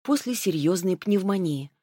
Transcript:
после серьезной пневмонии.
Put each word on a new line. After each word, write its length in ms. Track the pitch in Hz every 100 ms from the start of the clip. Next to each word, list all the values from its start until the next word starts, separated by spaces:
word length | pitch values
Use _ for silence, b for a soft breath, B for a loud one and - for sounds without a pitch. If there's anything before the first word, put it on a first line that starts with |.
после 320 | - 285 240
серьезной 640 | 240 190 160 151 180 185 185
пневмонии. 760 | 208 202 190 196 175 143 143 _